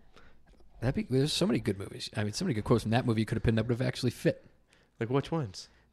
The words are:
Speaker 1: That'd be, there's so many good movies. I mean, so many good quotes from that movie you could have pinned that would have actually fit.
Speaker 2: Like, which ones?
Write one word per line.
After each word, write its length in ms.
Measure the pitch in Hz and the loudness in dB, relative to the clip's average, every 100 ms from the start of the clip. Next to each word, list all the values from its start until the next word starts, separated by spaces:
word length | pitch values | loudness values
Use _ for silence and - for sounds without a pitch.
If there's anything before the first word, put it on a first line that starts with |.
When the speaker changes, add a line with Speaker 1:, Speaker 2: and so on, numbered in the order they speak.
| - - - - - - - - | -20 -20 -20 -20 -20 -20 -20 -4
Speaker 1:
That'd 140 | 113 214 | -2 -2
be, 220 | - 131 | 0 2
there's 160 | 147 | 2
so 140 | - 185 | 2 2
many 120 | 240 | 2
good 200 | 113 95 | 0 -4
movies. 300 | 95 - - - | -6 -10 -6 -4
I 80 | |
mean, 100 | 104 | -2
so 120 | - 190 | -2 -2
many 80 | |
good 120 | 107 - | -2 2
quotes 180 | 117 | 2
from 80 | 107 | 4
that 140 | 113 123 | 0 2
movie 160 | 110 | 0
you 40 | 110 | 0
could 120 | 113 | 0
have 60 | |
pinned 140 | - 113 | 2 2
that 60 | 117 | 0
would 120 | 117 | 0
have 80 | 127 | -2
actually 240 | - 123 | 0 -2
fit. 340 | - 160 - - _ _ _ _ _ | 2 0 0 -8 _ _ _ _ _
Speaker 2:
Like, 100 | 113 | -2
which 220 | 135 - | 0 0
ones? 380 | 165 117 - - _ _ | -4 -4 -10 -18 _ _